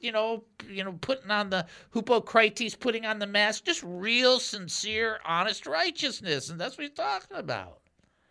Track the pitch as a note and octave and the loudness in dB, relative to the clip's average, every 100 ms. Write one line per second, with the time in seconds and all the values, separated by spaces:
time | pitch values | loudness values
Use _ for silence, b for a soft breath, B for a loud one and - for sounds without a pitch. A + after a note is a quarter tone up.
0 | A#3 A3 A3 A3+ A3+ - - G3 F#3+ F3 | -2 0 0 -2 -8 -20 -10 -8 -6 -6
1 | - C4+ G3 G#3 G3+ F#3 E3+ B B A#3 | -4 -4 0 -2 0 -2 -4 B B -4
2 | A3 A#3 - A3+ G#3+ G#3+ A3 - B3+ A3+ | 2 2 4 6 6 4 -6 -2 -2 0
3 | A3 G#3+ G3+ G3+ G#3 G#3+ - E4 F3 F3+ | -2 -2 0 2 2 2 -2 -2 -6 -4
4 | G#3 A#3+ B3+ B3+ - G#3 F3 - G#3 A3 | 2 6 6 6 2 -6 -6 -4 -2 0
5 | A3+ A3 - E3 G#3 G3 C4+ D#4+ F4+ E4+ | 0 -2 0 2 2 -2 -2 0 0 0
6 | C#4+ - F#3+ C#3 C3+ E3 F#3 - D4 C#4+ | -4 -4 -2 -2 -2 -6 -8 -6 -8 -4
7 | G4 G4 F#4+ F#4 E3+ A2 F#2 - _ _ | -2 -2 -6 -8 -6 -6 -8 -16 _ _
8 | _ _ _ | _ _ _